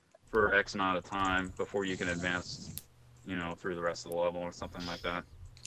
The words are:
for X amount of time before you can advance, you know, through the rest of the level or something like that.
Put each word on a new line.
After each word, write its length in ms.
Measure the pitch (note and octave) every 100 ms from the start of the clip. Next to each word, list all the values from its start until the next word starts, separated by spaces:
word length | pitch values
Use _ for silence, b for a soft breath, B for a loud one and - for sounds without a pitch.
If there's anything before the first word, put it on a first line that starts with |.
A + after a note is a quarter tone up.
| _ - -
for 240 | A2 G#2 G2
X 200 | - G#2
amount 220 | F#2+ F2+
of 60 | -
time 480 | G2 F#2+ F#2 F2+ -
before 280 | G2 G2+ F#2+
you 100 | F#2
can 120 | F#2
advance, 600 | E2+ F2+ F2+ - - - - - - - - -
you 100 | F2+
know, 200 | E2+ E2+
through 200 | G2 E2+
the 60 |
rest 240 | E2+ E2 E2+
of 60 |
the 60 | E2+
level 240 | F2 F2
or 100 | F2
something 340 | - F2 F2+ F2
like 160 | E2+
that. 200 | F2+ F2 - - - -